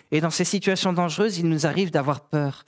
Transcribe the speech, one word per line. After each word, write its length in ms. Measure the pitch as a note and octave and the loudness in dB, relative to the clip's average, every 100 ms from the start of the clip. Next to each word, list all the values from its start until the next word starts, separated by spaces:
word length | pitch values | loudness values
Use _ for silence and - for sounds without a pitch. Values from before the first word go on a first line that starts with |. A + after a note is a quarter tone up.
| - | -4
Et 120 | D3+ | 0
dans 80 | E3 | 0
ces 160 | - F3+ | 0 -2
situations 480 | G3+ G3 F#3+ F#3+ | 0 0 0 0
dangereuses, 420 | F3 F3 D3+ G#3+ F3+ | 0 0 0 -2 0
il 100 | E3+ | 0
nous 200 | D#3 D3+ | 2 0
arrive 240 | D3 F#3+ | 0 0
d'avoir 320 | D#3 C#3 C#3 | 0 0 -2
peur, 420 | - D3+ C#3+ C3+ | -2 -2 -2 -4